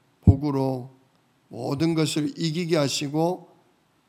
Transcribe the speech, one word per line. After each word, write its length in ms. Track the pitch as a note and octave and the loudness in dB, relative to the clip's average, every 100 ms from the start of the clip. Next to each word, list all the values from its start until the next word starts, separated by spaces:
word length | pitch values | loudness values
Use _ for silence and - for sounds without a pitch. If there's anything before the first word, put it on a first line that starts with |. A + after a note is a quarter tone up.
| _ _ | _ _
복으로 720 | - C#3 D3 C3+ C3+ C3 B2+ - _ _ _ _ _ | 4 4 2 0 0 -2 -8 -18 _ _ _ _ _
모든 460 | A2 B2+ C#3 E3 | -10 -6 0 0
것을 380 | D#3+ D#3 D#3+ D3 - | 2 0 0 -2 -2
이기게 380 | E3 D#3 E3+ E3 | -4 -2 0 2
하시고 720 | C#3 - C#3+ D3+ E3 F3+ - _ _ _ _ _ | 0 -2 -4 0 0 -2 -10 _ _ _ _ _